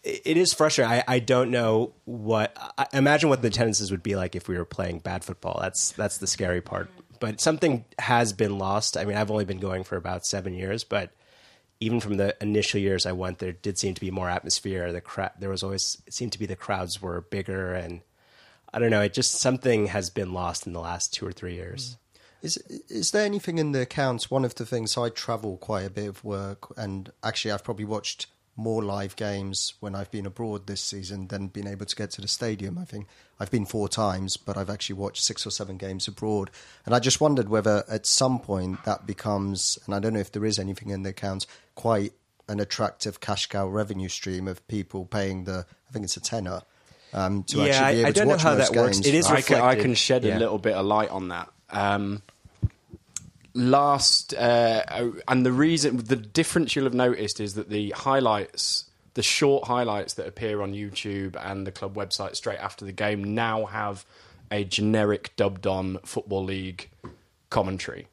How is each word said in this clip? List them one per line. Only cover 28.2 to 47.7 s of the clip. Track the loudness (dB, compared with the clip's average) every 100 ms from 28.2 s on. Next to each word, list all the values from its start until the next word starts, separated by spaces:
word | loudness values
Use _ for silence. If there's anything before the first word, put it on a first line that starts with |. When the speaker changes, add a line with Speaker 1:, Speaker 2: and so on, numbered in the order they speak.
| -12 _ _ -6
Speaker 2:
more | -2 -2
live | -2 -4 -6 -6
games | -4 -4 -4 -4 -6 -8
when | -8
I've | -8 -6
been | -8 -8
abroad | -8 -6 -6 -8
this | -8
season | -8 -8 -10 -10 -8
than | -8 -8
been | -8 -10
able | -10 -8
to | -6
get | -6
to | -8
the | -6
stadium. | -4 -2 -4 -6 -8
I | -8
think | -12 -14 _ _ _
I've | -2
been | -2 0
four | -2 -2
times, | 2 0 0 -4 -6
but | -6 -6
I've | -6
actually | -6 -8 -6
watched | -6 -2
six | -4 -4 -8
or |
seven | -6 -8 -8
games | -8 -6 -8
abroad. | -4 -2 -2 -2 -10 -20 -16
And | 2 4
I |
just | 4 4
wondered | 4 4 4
whether | 2 4 2 2
at | -4 2
some | 2 4 2
point | -2 -2 -2 -4 -4
that | -4 -4
becomes, | -6 -2 -2 -2 -2 -2 -4 -4
and |
I | -2
don't | 0
know | -2
if | -4
there | -2 -2
is | -2
anything | -4 -8 -6
in | -6
the | -6
accounts, | -6 -6 -6 -8 -14 _ -4
quite | 0 2 0 _ _ _ -8
an | -4
attractive | -4 -2 -2 -2 -8 -6
cash | -4 -4 -2
cow | -2 0
revenue | 0 -2 -4 -4
stream | -6 -4 -4 -4
of | -8 -6
people | -6 -6 -8 -4
paying | -2 -2 -4
the, | -6 -6 -8 _ _
I |
think | -8 -6
it's | -6
a |
tenner, | -4 -4 -4 -6 -10 _ _ _ -8
um, | -2 0 0
to | 0 2
Speaker 1:
Yeah, |
Speaker 2:
actually | 4